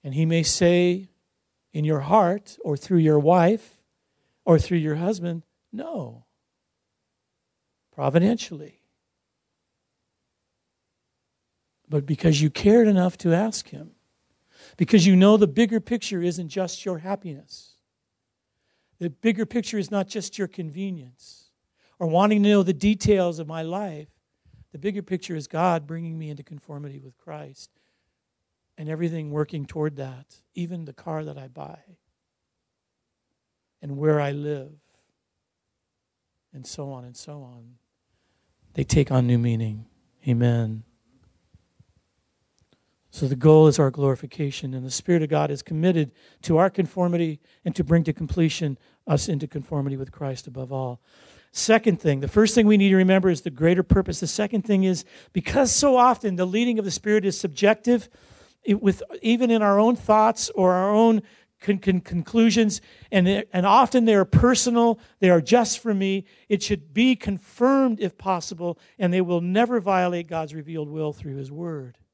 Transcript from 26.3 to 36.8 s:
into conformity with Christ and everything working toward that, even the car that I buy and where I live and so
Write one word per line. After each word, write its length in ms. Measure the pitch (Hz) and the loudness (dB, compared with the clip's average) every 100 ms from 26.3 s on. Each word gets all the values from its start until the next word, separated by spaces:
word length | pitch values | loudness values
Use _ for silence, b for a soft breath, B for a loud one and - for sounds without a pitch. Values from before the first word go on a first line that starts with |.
into 120 | 147 | -14
conformity 560 | 143 147 - 143 147 139 | -16 -20 -18 -16 -16 -18
with 200 | 131 _ | -20 _
Christ 520 | - 151 147 135 - _ _ _ _ _ _ _ _ _ _ - | -18 -16 -16 -20 -20 _ _ _ _ _ _ _ _ _ _ -16
and 100 | 151 | -12
everything 420 | 160 170 165 151 | -6 -6 -6 -8
working 360 | 147 151 160 143 | -6 -6 -8 -10
toward 300 | 160 151 143 | -6 -6 -8
that, 400 | 135 127 135 _ _ | -14 -16 _ _ _
even 300 | - 170 175 | -12 -10 -10
the 80 | 156 | -14
car 300 | - - 160 | -16 -10 -10
that 120 | 151 143 | -10 -14
I 120 | 135 | -20
buy 320 | 127 - - _ 175 _ _ _ _ _ _ _ _ _ _ _ _ _ _ _ _ _ _ | -18 -18 -18 _ _ _ _ _ _ _ _ _ _ _ _ _ _ _ _ _ _ _ _
and 140 | 147 139 | -14 -4
where 220 | 151 151 | 0 0
I 100 | 143 | -2
live 460 | 143 147 147 131 151 _ _ _ _ _ _ _ _ _ _ _ _ _ _ _ _ _ | -6 -8 -10 -12 -20 _ _ _ _ _ _ _ _ _ _ _ _ _ _ _ _ _
and 140 | 139 127 | -20 -18
so 240 | - | -14